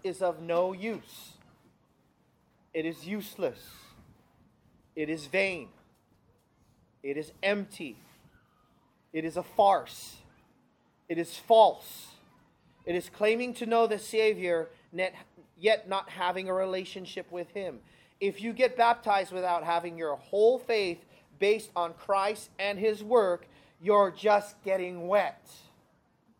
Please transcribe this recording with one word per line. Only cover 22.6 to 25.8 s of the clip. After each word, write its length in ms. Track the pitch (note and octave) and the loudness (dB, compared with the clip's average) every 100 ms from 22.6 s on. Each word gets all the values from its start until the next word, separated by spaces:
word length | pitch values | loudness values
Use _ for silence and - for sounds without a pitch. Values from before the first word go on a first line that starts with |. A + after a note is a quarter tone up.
| G3 G3 | -4 0
his 240 | A3 G#3+ | -2 -2
work, 420 | G#3 A#3+ G3 F3 - - _ _ | 2 4 4 0 -6 -20 _ _
you're 280 | F3 G#3 G3 | 4 6 4
just 520 | D#3 G#3 G#3 G3+ - | 2 4 4 2 -8
getting 460 | F#3+ F#3+ F3+ F3+ F3 | -4 -2 -4 -8 0
wet. 420 | G3+ E3 - - - - _ | 2 2 -4 -16 -20 -20 _